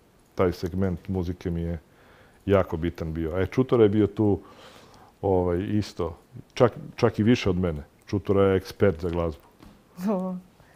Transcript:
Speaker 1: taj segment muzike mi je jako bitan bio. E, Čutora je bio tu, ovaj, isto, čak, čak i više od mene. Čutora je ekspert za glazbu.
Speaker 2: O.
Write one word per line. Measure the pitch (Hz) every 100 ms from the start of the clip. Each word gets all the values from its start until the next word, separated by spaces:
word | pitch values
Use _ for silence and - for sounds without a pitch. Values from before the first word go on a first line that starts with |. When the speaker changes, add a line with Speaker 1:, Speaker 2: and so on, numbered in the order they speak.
| _ _ _
Speaker 1:
taj | - 92
segment | - 90 92 98 82 -
muzike | 95 87 90 92
mi | 85
je | 85 85 - _ _ - - _ -
jako | 98 90 85
bitan | 85 - 80
bio. | 80 80 90
E, | 92
Čutora | - 127 127
je | 107
bio | 107 101
tu, | - 104 95 - - - - - - - _
ovaj, | 98 92 90 87 104
isto, | 104 101 - 85 85 _ 117 -
čak, | - 120 - - -
čak | 113 -
i |
više | 107 127 101
od | 90
mene. | 90 76 - _ -
Čutora | 104 - 98
je | 98 95
ekspert | - - 101 78
za | 87
glazbu. | 85 85 78 - _ - - _ - 190
Speaker 2:
O. | 190 185 180 - _ _